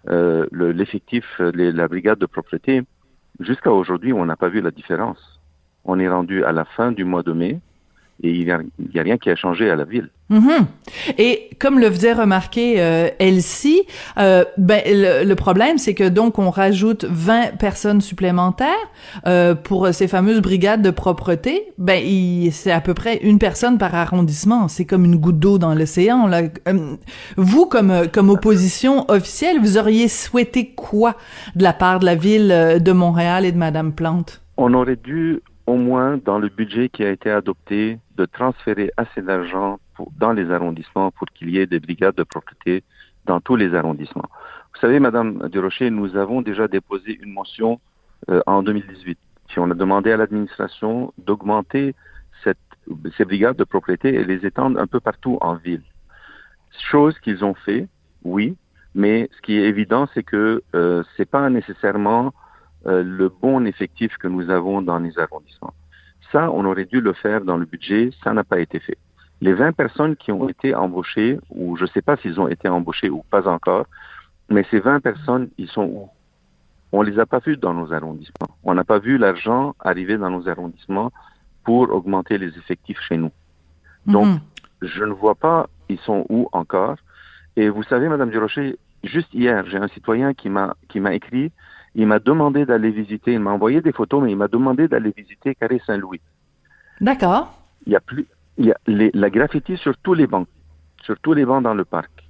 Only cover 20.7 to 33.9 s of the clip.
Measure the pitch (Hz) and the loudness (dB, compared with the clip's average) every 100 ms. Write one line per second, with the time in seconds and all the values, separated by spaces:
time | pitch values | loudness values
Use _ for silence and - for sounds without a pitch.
20.7 | 220 196 185 190 180 - 165 254 339 427 | 4 2 2 -2 -2 -2 -2 0 -4 -6
21.7 | - 185 180 135 190 180 175 175 151 190 | -4 0 2 2 0 0 0 0 0 0
22.7 | 170 175 175 233 226 208 208 202 - 240 | 0 0 -2 -2 0 4 6 4 2 2
23.7 | 240 190 170 170 180 170 151 202 240 180 | 2 2 0 0 2 2 2 2 2 2
24.7 | - 175 190 175 175 160 160 190 196 165 | -2 0 4 6 6 4 4 4 4 2
25.7 | 156 156 - 196 247 214 170 165 - - | 2 0 2 4 4 4 2 -2 -4 -2
26.7 | 190 151 151 - - - - 185 254 359 | -2 -2 -10 -14 -20 -10 0 4 6 6
27.7 | 254 196 180 170 208 196 202 214 208 185 | 6 4 4 2 4 6 6 6 4 2
28.7 | - 254 277 262 202 185 - 311 320 214 | 2 2 2 4 2 0 -2 0 4 4
29.7 | 196 208 220 233 - - 247 240 254 233 | 4 4 2 2 0 -2 0 0 -2 -4
30.7 | - - 208 233 220 - - - 170 185 | -10 -4 0 0 0 -14 -20 -8 2 2
31.7 | 160 185 185 185 170 185 214 208 175 165 | 4 2 4 4 4 4 4 6 6 6
32.7 | 170 170 185 175 170 170 180 190 175 165 | 4 4 4 4 2 0 2 0 0 0
33.7 | 156 160 | 0 -4